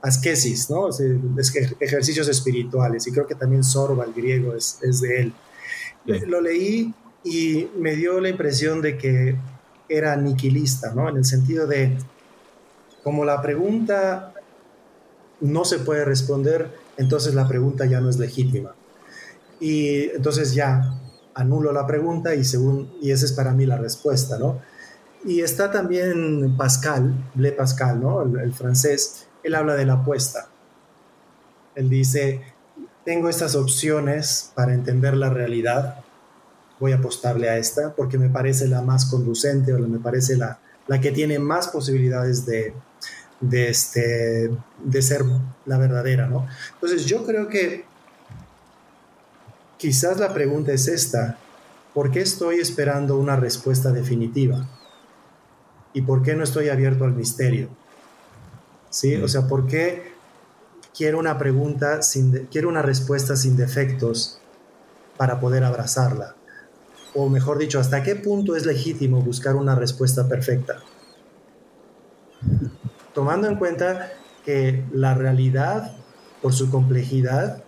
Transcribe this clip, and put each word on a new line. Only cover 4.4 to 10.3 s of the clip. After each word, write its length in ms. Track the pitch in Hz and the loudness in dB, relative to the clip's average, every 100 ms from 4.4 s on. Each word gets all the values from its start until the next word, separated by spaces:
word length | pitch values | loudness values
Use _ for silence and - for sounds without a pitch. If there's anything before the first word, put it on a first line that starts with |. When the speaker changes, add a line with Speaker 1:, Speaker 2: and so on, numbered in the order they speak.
| 127 117 | -2 -4
Speaker 1:
es, 220 | - - | -6 -4
es 200 | 127 127 | -2 0
de 200 | 123 127 | 0 0
él. 120 | 117 - - - - - - - - | 0 -4 -20 -20 -14 -12 -12 -14 -4
Speaker 2:
Sí. 200 | 196 - | -4 0
Speaker 1:
Lo 140 | 175 | -2
leí 520 | 170 170 196 226 226 226 - _ | 0 0 0 -2 -4 -8 -20 _
y 440 | 180 165 165 156 170 202 | -6 -2 0 0 -2 -4
me 180 | 160 151 | -4 -2
dio 240 | 175 185 | 0 0
la 80 | 185 | -2
impresión 520 | 185 147 131 151 160 | -2 -2 0 0 0
de 160 | 156 135 | -2 -2
que 380 | 131 127 127 131 - - _ - _ | 0 2 2 -2 -6 -16 _ -20 _
era 280 | 156 156 143 | -2 0 0
niquilista, 800 | 143 | 0